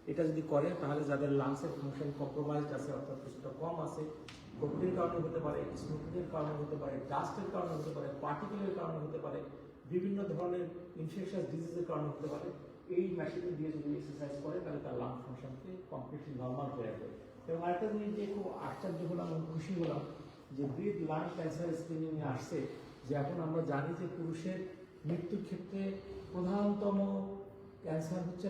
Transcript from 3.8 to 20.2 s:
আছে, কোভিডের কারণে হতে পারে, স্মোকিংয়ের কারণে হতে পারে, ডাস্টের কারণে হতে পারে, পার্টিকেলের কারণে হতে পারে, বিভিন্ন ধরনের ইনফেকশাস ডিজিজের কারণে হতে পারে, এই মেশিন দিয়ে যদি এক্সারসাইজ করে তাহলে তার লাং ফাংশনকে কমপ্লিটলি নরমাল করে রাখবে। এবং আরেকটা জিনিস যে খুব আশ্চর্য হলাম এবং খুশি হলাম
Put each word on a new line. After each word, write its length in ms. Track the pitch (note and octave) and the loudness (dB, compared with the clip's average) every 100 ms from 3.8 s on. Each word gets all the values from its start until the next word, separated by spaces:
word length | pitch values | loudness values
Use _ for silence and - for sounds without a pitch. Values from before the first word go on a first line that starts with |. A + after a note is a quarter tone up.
| D3 | -2
আছে, 160 | D#3 D#3 - - - - - | -2 -4 -4 -10 -12 -10 0
কোভিডের 320 | D3 D3+ F#3 F3 | 2 4 4 4
কারণে 200 | E3+ E3+ D#3+ | 4 4 2
হতে 140 | E3 D3 | 2 2
পারে, 140 | C#3+ C#3+ - | 2 0 -2
স্মোকিংয়ের 460 | D3+ D3+ - F3+ D#3+ | -2 -2 -2 -2 0
কারণে 200 | D#3 D3+ D3 | 0 0 0
হতে 140 | D3 C#3+ | 0 0
পারে, 140 | C3+ C3+ - | 0 -2 0
ডাস্টের 380 | - - G3+ F#3 | 0 0 0 0
কারণে 200 | F3+ E3 D3+ | 0 0 0
হতে 140 | D3 - | -2 -2
পারে, 120 | - - | -2 -2
পার্টিকেলের 500 | D3+ G3 G#3 G3 F#3+ - | -2 0 -2 0 0 0
কারণে 200 | E3 D#3 | 0 -2
হতে 140 | D3+ - | -2 -2
পারে, 140 | D3 - - - - - - | -2 -4 -4 -10 -14 -14 0
বিভিন্ন 260 | F3+ G3 G3+ E3+ | 2 4 2 2
ধরনের 320 | D#3+ F3+ F3+ E3 - - D#3+ | 2 2 2 0 -4 -8 -4
ইনফেকশাস 420 | D#3 F#3+ - F#3+ D3 | -4 -2 -2 0 0
ডিজিজের 340 | D#3+ E3+ E3+ E3+ | -2 -2 -2 0
কারণে 180 | D3+ D3+ | 2 0
হতে 140 | C#3 D3 | 0 -2
পারে, 160 | - - - - - - F3+ | -2 -4 -8 -12 -10 0 4
এই 80 | F#3+ E3+ | 4 4
মেশিন 260 | D3 F3+ - D3+ | 0 0 -2 0
দিয়ে 120 | D#3 D3+ | -2 0
যদি 120 | C#3+ D3 | 0 -2
এক্সারসাইজ 360 | - C#3+ C#3+ C#3+ | -2 -4 -4 -4
করে 120 | D3 - | -2 -2
তাহলে 160 | - D3 B2 | -2 -4 -2
তার 100 | B2 | -2
লাং 100 | B2 B2 | -2 -4
ফাংশনকে 480 | C3 B2 C3+ C3 F#3 F#3 - | -6 -8 -8 -8 -8 -8 -6
কমপ্লিটলি 420 | C3 B2 D3 C#3+ B2 | -6 -6 -6 -6 -4
নরমাল 280 | B2+ B2+ C3+ A#2+ | -2 0 -2 -2
করে 100 | A2+ | -2
রাখবে। 180 | - - - - - - | -4 -6 -8 -12 -8 -2
এবং 120 | E3 F3 | 2 4
আরেকটা 200 | F3 G#3+ | 4 4
জিনিস 180 | G#3 G3+ G#3 | 2 2 0
যে 60 | G3 | 0
খুব 120 | G3+ F#3+ - - | 0 -2 -2 -4
আশ্চর্য 320 | - F#3 E3 E3 | -2 -2 0 0
হলাম 180 | F3 E3+ | 0 0
এবং 100 | D#3+ D#3 | 0 0
খুশি 200 | D#3+ F#3+ F3 | 0 0 2
হলাম 220 | D#3 C#3+ - - | 4 2 -2 -8